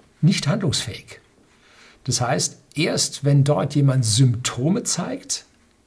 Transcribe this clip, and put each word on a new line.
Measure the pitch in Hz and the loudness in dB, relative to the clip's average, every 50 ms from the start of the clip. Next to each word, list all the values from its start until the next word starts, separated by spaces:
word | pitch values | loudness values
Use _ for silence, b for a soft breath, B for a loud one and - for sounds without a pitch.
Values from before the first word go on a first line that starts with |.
| _ _ _ _ | _ _ _ _
nicht | - 151 202 - - 135 | 2 2 2 2 0 -2
handlungsfähig. | 170 226 - 160 107 - - - - - - - - - _ _ _ _ _ b b b b b b b b b b b b | -2 0 0 -2 -2 -2 -6 -6 -10 -14 -16 -20 -20 -20 _ _ _ _ _ b b b b b b b b b b b b
Das | - 120 - | -4 -2 -2
heißt, | 123 120 139 175 - - - - _ _ _ | 0 0 0 -2 -2 -4 -6 -10 _ _ _
erst | - 160 - - 151 - - - - - | -2 -2 0 0 -2 -2 -4 -6 -4 0
wenn | 143 143 143 135 | 2 4 4 4
dort | 143 147 175 190 - - | 4 2 2 0 0 0
jemand | 147 143 139 127 131 123 | 2 2 2 2 2 0
Symptome | 110 101 110 135 127 117 113 - - - - 123 156 190 240 240 | 0 2 4 4 4 2 0 -4 -6 -6 -2 0 0 0 0 -2
zeigt, | - - - - - 262 277 - - - - - _ _ _ _ _ _ _ _ | -4 -6 -6 -6 -8 -8 -10 -8 -8 -10 -10 -10 _ _ _ _ _ _ _ _